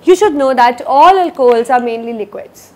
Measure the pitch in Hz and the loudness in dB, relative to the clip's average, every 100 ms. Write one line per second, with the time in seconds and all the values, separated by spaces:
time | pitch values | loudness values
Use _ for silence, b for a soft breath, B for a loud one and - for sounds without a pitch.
0 | - 359 415 285 269 247 240 240 - 269 | 0 2 2 0 -2 0 0 -2 -2 2
1 | 339 381 349 - 247 233 233 254 240 226 | 4 4 0 0 0 0 0 -2 -2 -8
2 | 233 233 202 - - _ - | -8 -10 -12 -14 -18 _ -20